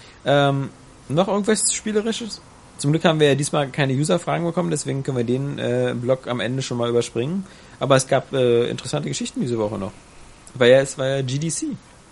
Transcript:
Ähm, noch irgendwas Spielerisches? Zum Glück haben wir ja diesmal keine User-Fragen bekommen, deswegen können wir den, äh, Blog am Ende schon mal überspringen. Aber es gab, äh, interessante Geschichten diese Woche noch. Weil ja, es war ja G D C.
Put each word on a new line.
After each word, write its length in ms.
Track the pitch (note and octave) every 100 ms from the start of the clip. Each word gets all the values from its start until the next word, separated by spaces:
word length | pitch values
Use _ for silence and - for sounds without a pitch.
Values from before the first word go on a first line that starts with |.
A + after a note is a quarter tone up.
| - - -
Ähm, 440 | C#3+ C#3+ C#3 C3+ - - - -
noch 220 | C#3+ G3
irgendwas 440 | G3+ G3+ G#3+ -
Spielerisches? 680 | - G#3+ G#3+ A3 A3 A3+ - - - - -
Zum 140 | C#3+
Glück 140 | D#3 F3+
haben 160 | D#3+
wir 80 | D3
ja 60 | C3+
diesmal 340 | D3 D#3 C#3
keine 240 | C3+ C#3
User-Fragen 500 | C3 D3+ F3 - D3+
bekommen, 280 | E3+ E3 E3+
deswegen 320 | D3+ C3+ C3+
können 120 | C3+ C3
wir 60 |
den, 340 | A#2 B2+ C#3 C#3
äh, 360 | A#2+ B2 B2 B2
Blog 320 | A#2+ C3 -
am 140 | A#2+
Ende 220 | G#2+ C3+
schon 140 | C3 A#2+
mal 120 | A#2+
überspringen. 560 | A#2+ A#2 A#2 B2+ F#3+ F#3+ - - -
Aber 160 | C#3 C3+
es 120 | -
gab, 240 | C3+ -
äh, 360 | C3+ B2 A#2+ A#2
interessante 380 | C3 - D3 D3
Geschichten 320 | C#3+ A#3+ C4+
diese 180 | D3+ A#2
Woche 200 | G#2 G#2+
noch. 160 | F#2+ - - - - - -
Weil 180 | B2+ B2
ja, 80 | C3
es 160 | C#3 -
war 100 | C3+
ja 140 | C3+
G 160 | C3 C3+
D 100 | D#3+
C. 180 | - D#4+ A#3 - - -